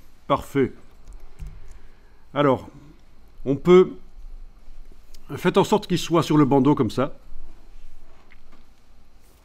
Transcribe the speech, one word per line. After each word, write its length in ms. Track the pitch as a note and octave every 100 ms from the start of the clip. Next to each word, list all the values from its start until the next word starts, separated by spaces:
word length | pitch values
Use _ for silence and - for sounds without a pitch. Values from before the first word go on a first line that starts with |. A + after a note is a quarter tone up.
| - - -
parfait. 440 | C#3 - C#3 A#2+ - - - - - - - - - - - - - - - -
Alors, 360 | C#3+ C#3+ B2+ - - - - - - - -
on 120 | A#2+ C#3
peut, 380 | F3 F3+ F#3 - - - - - - - - - - - - - - C#3+
faites 220 | F#3 G3
en 60 |
sorte 240 | F3 G#3 -
qu'il 120 | F3
soit 240 | - E3
sur 140 | C#3 D3+
le 80 | C#3
bandeau 280 | C#3 C3
comme 180 | D3 A2+
ça. 260 | - C#3 - - - - - - - - - - - - - - - - - - - - - - -